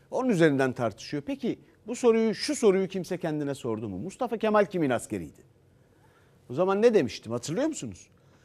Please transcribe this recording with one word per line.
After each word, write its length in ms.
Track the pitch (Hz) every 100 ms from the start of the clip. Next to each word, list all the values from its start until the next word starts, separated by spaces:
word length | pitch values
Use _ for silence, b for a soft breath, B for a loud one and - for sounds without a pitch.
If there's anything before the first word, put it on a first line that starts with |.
| b
onun 180 | - 254
üzerinden 440 | 175 165 139 131
tartışıyor. 500 | 120 117 - - 147 190
Peki 320 | 269 226 - b b 214
bu 80 | 247
soruyu, 400 | 240 226 220 190
şu 200 | - 294
soruyu 320 | 214 185 185
kimse 300 | - 156 175
kendine 380 | 165 151 143 135
sordu 340 | 120 110 113
mu? 80 | 92
Mustafa 400 | 165 - 254 226
Kemal 280 | 220 214 208
kimin 240 | 180 143
askeriydi? 520 | 113 - 101 76 - - _ _ _ b b b b b b -
O 40 |
zaman 280 | 127 185 202
ne 120 | 233
demiştim, 380 | 214 117 - 110
hatırlıyor 360 | 120 - 180 311
musunuz? 400 | 285 120 87 - _ b b